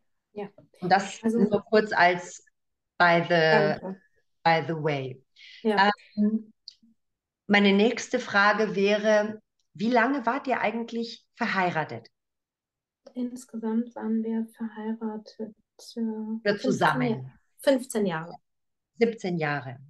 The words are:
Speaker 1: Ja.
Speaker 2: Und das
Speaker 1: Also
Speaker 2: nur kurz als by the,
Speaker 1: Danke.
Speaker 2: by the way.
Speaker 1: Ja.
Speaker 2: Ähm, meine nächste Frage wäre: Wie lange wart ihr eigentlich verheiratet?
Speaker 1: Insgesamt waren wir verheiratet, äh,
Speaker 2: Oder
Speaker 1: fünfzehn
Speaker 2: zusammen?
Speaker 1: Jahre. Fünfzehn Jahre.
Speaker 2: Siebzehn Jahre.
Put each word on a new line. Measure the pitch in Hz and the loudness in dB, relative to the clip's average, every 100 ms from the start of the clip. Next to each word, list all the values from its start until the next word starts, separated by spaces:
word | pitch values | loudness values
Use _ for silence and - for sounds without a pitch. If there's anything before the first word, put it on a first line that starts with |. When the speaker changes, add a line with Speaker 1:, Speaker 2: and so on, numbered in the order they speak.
| _ _ _ | _ _ _
Speaker 1:
Ja. | 208 202 - _ _ | -14 -14 -16 _ _
Speaker 2:
Und | 180 | 0
das | 190 202 - | 2 0 -4
Speaker 1:
Also | 226 226 | -2 2
Speaker 2:
nur | 196 202 | 2 0
kurz | - 214 214 | 2 2 2
als | - 175 185 - - _ _ _ _ _ _ | 2 2 2 -6 -18 _ _ _ _ _ _
by | 175 170 | 4 4
the, | 170 | 4
Speaker 1:
Danke. | 170 160 156 151 151 185 190 _ _ _ _ | 4 6 4 4 -2 -8 -14 _ _ _ _
Speaker 2:
by | 165 160 139 | 2 2 0
the | |
way. | 160 151 139 131 135 _ _ - - | -4 -2 -4 -6 -12 _ _ -20 -6
Speaker 1:
Ja. | 220 202 202 - - - | -2 2 2 2 -8 -2
Speaker 2:
Ähm, | 208 220 214 _ - _ _ _ _ _ _ _ - | 0 0 -6 _ -20 _ _ _ _ _ _ _ 2
meine | 202 202 | 4 6
nächste | 196 226 240 - 247 | 6 2 0 -4 -6
Frage | - 202 202 214 214 175 | 0 2 4 4 0 2
wäre: | 196 208 214 214 214 - _ _ _ | 2 2 4 2 2 -6 _ _ _
Wie | 151 220 | -6 0
lange | 247 233 285 233 | 2 2 0 -2
wart | 269 277 | -4 -4
ihr | 233 | -2
eigentlich | 208 226 233 233 233 - _ _ | -2 -4 -8 -8 -8 -12 _ _
verheiratet? | 220 185 180 156 147 113 - _ _ _ _ _ _ _ _ _ - | -4 0 0 -2 -4 -8 -16 _ _ _ _ _ _ _ _ _ -16
Speaker 1:
Insgesamt | 247 247 247 - 226 226 226 240 220 | -8 -8 -10 -14 -10 -4 -2 -4 -8
waren | 220 226 | -4 -4
wir | 220 226 226 _ | -2 -4 -6 _
verheiratet, | 226 214 214 226 220 214 214 - 220 - _ _ - 233 | -12 -8 -8 -6 -8 -10 -14 -14 -14 -14 _ _ -16 -8
äh, | |
Speaker 2:
Oder | 226 220 220 226 | -6 -6 -8 -4
Speaker 1:
fünfzehn | 202 208 | -2 -2
Speaker 2:
zusammen? | 208 202 165 - 247 | -2 0 0 0 -2
Speaker 1:
Jahre. | 220 131 - _ _ | -4 -8 -18 _ _
Fünfzehn | - 262 262 220 196 | 0 0 -2 -4 -2
Jahre. | 160 170 - _ _ _ _ _ _ | -4 -8 -16 _ _ _ _ _ _
Speaker 2:
Siebzehn | 226 220 190 175 | 0 0 -4 -2
Jahre. | 147 143 131 123 - | -2 -2 -6 -14 -8